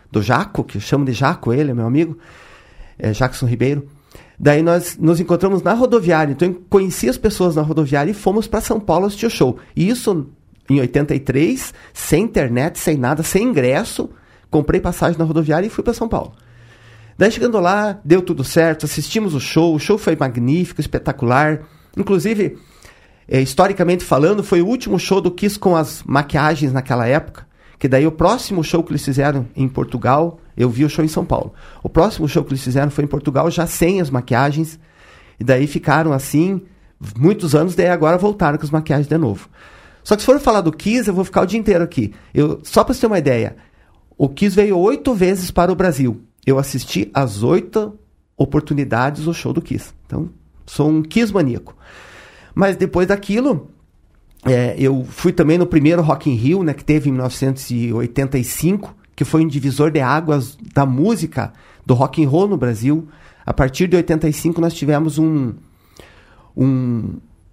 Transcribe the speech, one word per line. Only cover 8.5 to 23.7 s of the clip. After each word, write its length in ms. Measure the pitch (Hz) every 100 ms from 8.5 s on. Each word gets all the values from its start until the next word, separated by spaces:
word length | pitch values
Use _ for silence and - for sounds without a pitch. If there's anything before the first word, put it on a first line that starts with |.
| 214
São 180 | - 233
Paulo 280 | 208 165 202
assistir 180 | 208 226
o 40 |
show. 280 | - 135 - - -
E 140 | 175
isso 380 | 247 - 180 135 - _ _ _
em 100 | 139
oitenta 340 | 123 139 147
e 60 | 139
três, 540 | 135 127 170 262 - - -
sem 300 | - - 156
internet, 540 | 220 208 135 120 151 -
sem 180 | - 151
nada, 280 | 123 147
sem 200 | 160 190
ingresso, 680 | 247 180 123 139 233 - - - _ _ _
comprei 300 | 156 147 170
passagem 380 | 180 175 156 165
na 80 | 165
rodoviária 420 | 160 156 151 202
e 40 |
fui 120 | -
pra 100 | -
São 140 | 233 233
Paulo. 260 | - - - - - - - - - - -
Daí 140 | 196
chegando 280 | 233 240 220
lá, 400 | 175 202 208 196 147
deu 160 | 185
tudo 220 | - 165
certo, 420 | 131 175 165 160 151
assistimos 480 | - 147 220 208
o 60 | 147
show, 340 | - 165 170 156
o 40 |
show 180 | - -
foi 180 | - 160
magnífico, 640 | 135 120 120 160 180 -
espetacular. 840 | 151 - - 131 117 123 151 151 151 - _ -
Inclusive, 600 | 196 196 185 220 170 - - _ - - _ _ -
é, 140 | 127
historicamente 640 | 135 - 190